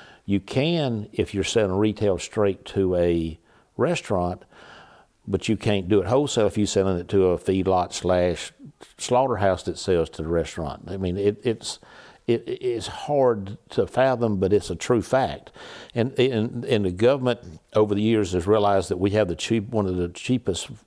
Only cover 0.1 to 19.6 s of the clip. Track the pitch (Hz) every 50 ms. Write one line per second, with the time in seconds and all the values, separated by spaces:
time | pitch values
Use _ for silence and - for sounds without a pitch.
0.1 | - - _ - 98 98 - - - 127 139 165 175 165 147 127 117 107 101 -
1.1 | - - 90 - - 98 95 - - 113 107 95 90 101 107 110 104 - 107 101
2.1 | 92 85 - - - 110 104 101 95 - - - - 101 95 92 90 87 87 87
3.1 | 87 85 82 82 78 - _ _ _ _ _ _ _ - 120 160 175 - - -
4.1 | 107 90 87 87 90 - - _ - - - - - - - - - - _ _
5.1 | _ _ - - 101 95 - - 110 101 - 113 104 98 90 87 107 98 90 92
6.1 | 123 139 147 139 - 120 107 95 - 107 104 95 - 101 95 95 92 85 87 -
7.1 | 104 98 92 90 87 82 - - 95 95 90 95 95 90 87 87 - - - 90
8.1 | 92 90 87 90 85 - - - - - 277 143 - - - - - - - -
9.1 | 123 123 135 131 117 98 101 98 92 90 - 92 80 - - 98 92 85 80 -
10.1 | - - 78 80 85 85 80 - - - 80 71 - - - - 101 95 95 90
11.1 | 87 98 202 208 208 - - 127 110 - - - - - - - - - - -
12.1 | - - _ - 117 110 - - 123 - 127 127 120 110 95 - 98 - - -
13.1 | 147 139 131 123 117 104 98 98 104 - _ - - 127 104 - - - 131 135
14.1 | 127 117 120 110 104 92 95 92 104 101 - - 90 82 - - 123 110 87 -
15.1 | - 131 131 87 71 - - - - - - - - - - - - 120 113 135
16.1 | 131 - 123 135 127 110 107 120 - 120 117 - 123 107 101 92 90 90 110 123
17.1 | 143 139 127 123 117 - - 85 80 - _ _ - 107 107 104 101 101 107 113
18.1 | 113 107 101 87 90 90 85 98 107 107 101 101 98 98 90 - 98 87 92 104
19.1 | 101 107 107 87 85 - - - 113 113